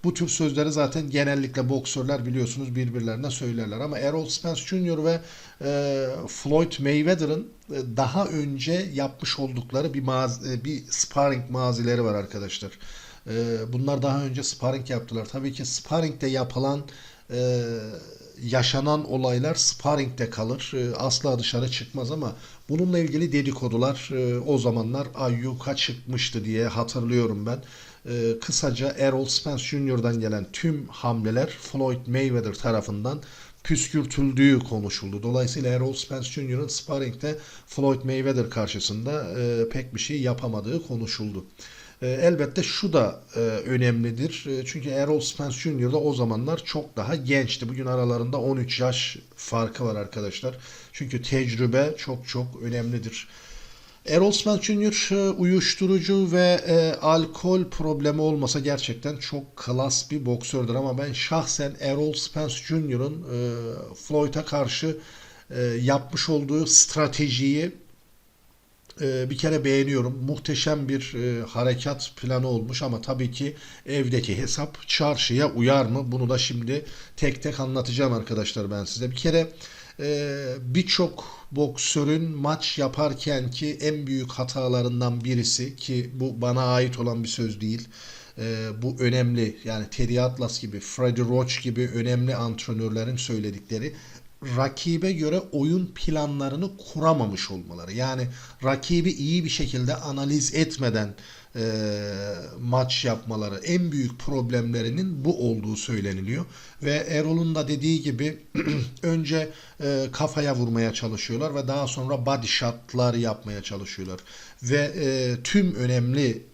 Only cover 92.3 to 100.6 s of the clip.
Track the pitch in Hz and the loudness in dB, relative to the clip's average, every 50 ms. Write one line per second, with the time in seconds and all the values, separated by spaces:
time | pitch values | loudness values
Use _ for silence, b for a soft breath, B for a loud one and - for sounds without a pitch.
92.3 | 127 123 117 117 113 113 - - 113 110 113 110 107 113 113 117 127 123 - - | 0 0 -2 -4 -4 -6 -4 -4 -2 -2 0 0 0 -2 -2 -2 -4 -4 -4 -2
93.3 | 120 110 107 104 98 98 - - 110 110 120 151 147 B B B B B B - | -2 -2 -2 -4 -6 -6 -8 -6 -6 -4 -4 -6 -8 B B B B B B -20
94.3 | - - - 135 123 123 135 127 135 - - 175 165 160 165 190 190 160 156 151 | -18 -12 -6 -2 0 2 0 0 0 -2 0 0 0 2 2 0 0 0 0 0
95.3 | 165 185 180 - - 147 139 156 170 185 185 - - - - - 156 156 147 147 | 0 0 -2 -2 -2 0 2 4 4 2 0 -2 -4 -2 0 0 2 2 0 0
96.3 | 143 139 139 135 139 147 - 131 - - - - - 160 160 160 160 143 117 104 | -2 -2 -2 -2 -2 -2 -4 -4 -6 -10 -18 -10 -4 2 4 4 6 6 2 0
97.3 | 98 92 - - 101 92 85 85 85 87 85 87 98 117 127 131 131 127 123 123 | 0 -4 -6 -6 -6 -10 -10 -12 -14 -14 -12 -8 -4 -4 -2 -2 -2 -2 -4 -4
98.3 | B B B B B B 127 135 135 135 - - 175 170 160 185 - - 143 151 | B B B B B B 0 0 0 0 2 2 2 4 4 2 0 0 0 2
99.3 | 170 180 160 160 - - - - - 127 123 123 127 127 - 151 135 139 139 139 | 2 2 2 0 0 -2 -2 0 0 0 0 0 0 -2 -4 -6 -4 -2 0 2
100.3 | 147 151 123 - - 151 | 2 2 2 2 2 2